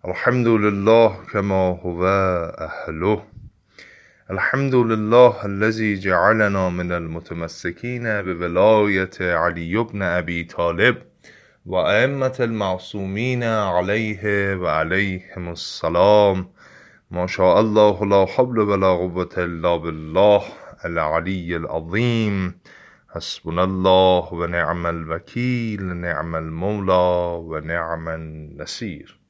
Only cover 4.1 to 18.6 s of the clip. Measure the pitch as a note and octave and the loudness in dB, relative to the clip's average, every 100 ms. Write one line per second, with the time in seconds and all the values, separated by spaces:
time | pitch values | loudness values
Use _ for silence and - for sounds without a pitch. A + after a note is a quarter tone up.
4.1 | _ _ F#2+ - C3 C#3 B2+ A#2 A2 G#2+ | _ _ -4 -2 0 0 2 2 0 4
5.1 | A#2+ B2 - G#2 G2 A2 A2 A2 G2 F#2 | 8 8 6 -6 -2 -2 0 -2 -2 2
6.1 | F2+ F#2+ A2 G#2 G2 F#2 F2 F2 F2 E2 | 4 4 4 2 2 -2 -2 -4 -4 -6
7.1 | D#2+ E2 E2+ E2 - F2+ E2+ A#2+ B2 A#2 | -10 -10 -8 -8 -6 -8 -8 -10 -6 -4
8.1 | G#2 F#2 E2+ F2 F2 G#2 A2 G#2 G2 F#2 | -4 -4 -4 -2 4 6 6 4 2 -2
9.1 | - F2+ E2+ F2 E2+ E2 G2+ A2 G#2 F#2 | -4 -2 0 0 -2 -4 -2 -4 -4 -2
10.1 | F2 E2 E2+ E2+ - E2+ E2+ A2+ - - | -2 -2 -6 -8 -2 -2 2 2 2 -8
11.1 | _ - - _ _ - F2+ E2 G#2 B2+ | _ -20 -20 _ _ -6 -2 2 2 2
12.1 | C#3 C3 B2+ A#2+ A2 G2 F#2 - G#2 F#2+ | 0 -4 -2 -4 -2 -2 -4 -8 -8 -6
13.1 | G2 A#2+ B2+ A#2 A2 G2+ F2+ F#2 G#2+ A2 | -4 -4 -2 -2 -2 0 0 0 -2 -2
14.1 | G2 G#2 G2+ G2 F#2+ F2 D#2 D#2+ F#2 G2+ | -4 -2 0 0 -2 0 0 0 0 -2
15.1 | F#2 - - F2 E2+ - - E2 E2+ G2 | -4 -10 -12 -10 -10 -12 -6 -2 4 6
16.1 | G#2+ G2+ F#2+ F#2 _ - - - _ _ | 8 6 2 -4 _ -20 -20 -20 _ _
17.1 | F2 F2+ - F#2 F2+ A2 G#2+ G#2 F#2 G2+ | -6 -4 2 4 6 4 6 6 4 2
18.1 | G2 F#2+ - B2+ A#2 | 4 4 2 0 2